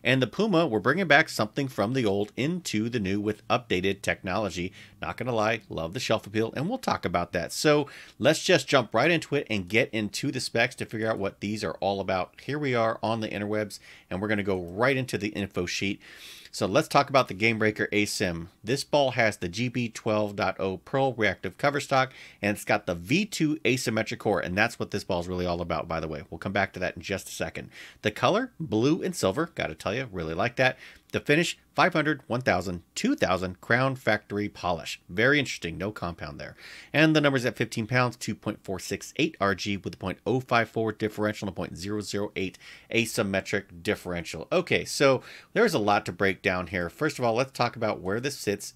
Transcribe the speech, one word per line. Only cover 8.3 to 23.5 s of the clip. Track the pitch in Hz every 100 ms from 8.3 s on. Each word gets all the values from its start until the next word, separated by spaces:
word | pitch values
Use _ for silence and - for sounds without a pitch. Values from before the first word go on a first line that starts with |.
| 160
just | - 170 -
jump | 139 107 113
right | 151
into | 165 - 143
it | -
and | 107 87
get | 110 143
into | 113 104 - 139
the | 131
specs | - 117 123 -
to | 117
figure | 113 110
out | 110
what | 98 -
these | 101 107
are | 98 -
all | 95 98
about. | 95 92 87 -
Here | - 147
we | 143
are | 120 113 113
on | 107 113
the | 110
interwebs, | 98 104 107 104 - - - _
and | 90
we're | 104
gonna | 104
go | 101 92
right | 85 95 127 131
into | 131 104
the | 101
info | 90 95 - 87
sheet. | - 98 - - - - - -
So | - 120
let's | 123 -
talk | 143 135
about | 131 120
the |
Game | 92 113 110
Breaker | 107 107 -
ASIM. | 104 104 - 95 85 85 -
This | - 135
ball | - 147 135
has | 117 110 98
the | 90
G | 92 123
B | 123 117
twelve | - 117 107 107 101
dot | 95 -
oh | 95 92
Pearl | - 139 135
reactive | 117 104 87 95 -
cover | 143 139
stock, | - 135 131 - - -
and | 101 104
it's |
got | - 107 -
the |
V | 87 87 165 208
two | - 156